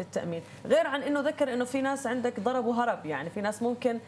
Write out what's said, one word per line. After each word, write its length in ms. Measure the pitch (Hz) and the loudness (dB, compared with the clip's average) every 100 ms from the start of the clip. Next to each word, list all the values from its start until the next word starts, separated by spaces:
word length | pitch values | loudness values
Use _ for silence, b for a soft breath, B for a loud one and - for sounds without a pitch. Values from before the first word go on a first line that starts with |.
التأمين، 420 | 185 - 170 165 B B - | -4 -4 -2 -4 B B 2
غير 200 | 285 320 | 4 4
عن 160 | 277 | 0
أنه 180 | 269 285 | 0 2
ذكر 320 | 277 302 277 | 2 2 0
أنه 120 | 240 | 2
في 160 | 247 269 | 0 0
ناس 260 | 269 269 262 | 0 0 0
عندك 340 | 247 240 240 | 0 0 0
ضرب 260 | 202 254 226 | 0 2 2
وهرب، 400 | 233 240 185 156 | 2 2 0 -2
يعني 240 | 143 156 | -4 -4
في 100 | 208 | -2
ناس 220 | 202 208 | -2 0
ممكن 360 | 233 240 247 233 | -2 2 0 0